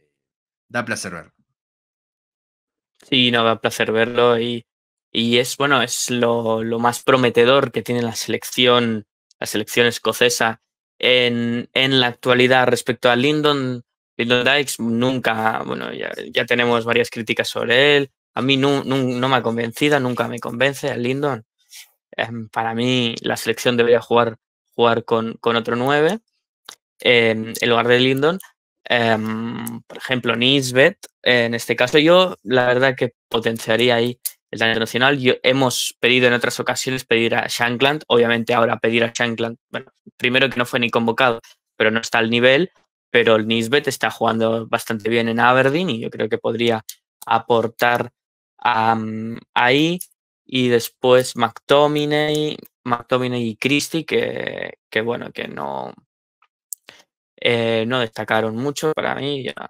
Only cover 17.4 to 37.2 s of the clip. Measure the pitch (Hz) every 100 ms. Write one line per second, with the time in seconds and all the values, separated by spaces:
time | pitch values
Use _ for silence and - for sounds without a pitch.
17.4 | 113 113 113 120 143 143 139 _ _ 113
18.4 | 127 135 139 139 - 135 127 123 131 127
19.4 | 117 117 117 - 147 143 127 117 117 120
20.4 | - 120 135 135 143 117 120 135 143 117
21.4 | - _ _ - - _ _ - 117 117
22.4 | 110 117 113 113 123 127 117 117 - 113
23.4 | - 110 131 120 117 120 - 117 113 113
24.4 | _ _ _ - 117 113 - 113 113 -
25.4 | 117 117 113 120 131 147 156 220 - _
26.4 | _ _ - - _ _ - 120 113 110
27.4 | 113 113 120 117 117 123 131 135 147 190
28.4 | - _ _ _ - 120 113 110 110 110
29.4 | 117 117 117 117 - - - 127 120 117
30.4 | 123 139 127 123 156 202 - _ - 123
31.4 | 117 117 - 117 123 151 156 180 185 -
32.4 | - 127 123 123 135 131 123 - _ 117
33.4 | 113 113 - 113 123 117 120 123 - -
34.4 | _ 107 113 113 110 117 131 143 127 -
35.4 | - 135 131 - - - 120 127 123 120
36.4 | 123 - 120 117 - 131 - 113